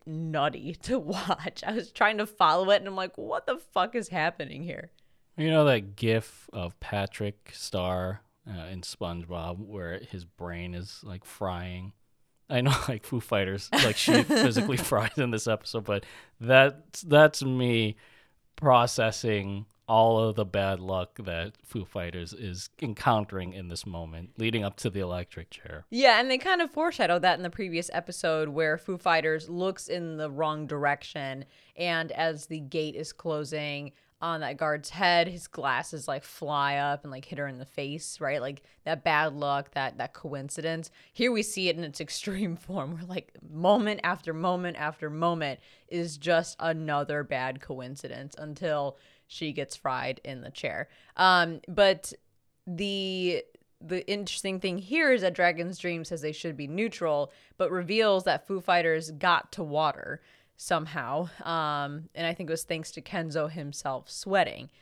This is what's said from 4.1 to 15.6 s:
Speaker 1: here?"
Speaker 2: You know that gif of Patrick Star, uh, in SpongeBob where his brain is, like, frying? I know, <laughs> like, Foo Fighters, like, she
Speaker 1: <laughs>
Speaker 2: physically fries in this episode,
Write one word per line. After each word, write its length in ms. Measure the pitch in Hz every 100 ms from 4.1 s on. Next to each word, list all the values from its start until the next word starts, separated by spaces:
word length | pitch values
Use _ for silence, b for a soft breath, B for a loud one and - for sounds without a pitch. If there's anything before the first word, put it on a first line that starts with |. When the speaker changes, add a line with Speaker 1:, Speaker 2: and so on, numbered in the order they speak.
| 170 160 170 139 135
Speaker 1:
here?" 280 | 170 - - _ _ _ _ -
Speaker 2:
You 140 | 156
know 160 | 160 147
that 300 | 120 98 98
gif 520 | 113 113 - - -
of 260 | 107 87 -
Patrick 720 | - 104 98 - 104 101 -
Star, 680 | - - 95 90 90 92 104 _ _ -
uh, 180 | 92 82
in 140 | 92
SpongeBob 760 | - - 87 85 85 87 82 87
where 400 | 104 104 85 90
his 260 | 120 95 85
brain 500 | - 87 85 87 87
is, 240 | 95 -
like, 240 | 104 92 -
frying? 680 | - 95 87 90 90 92 - _ _ _ _ -
I 100 | 131
know, 140 | 131 127
<laughs> 60 | -
like, 160 | 113
Foo 160 | - 123
Fighters, 480 | - 107 95 98 -
like, 260 | 277 117 104
she 240 | - -
Speaker 1:
<laughs> 0 |
Speaker 2:
physically 540 | 247 269 131 110 208 127
fries 400 | - 113 110 -
in 140 | 123
this 160 | 110 117
episode, 380 | 107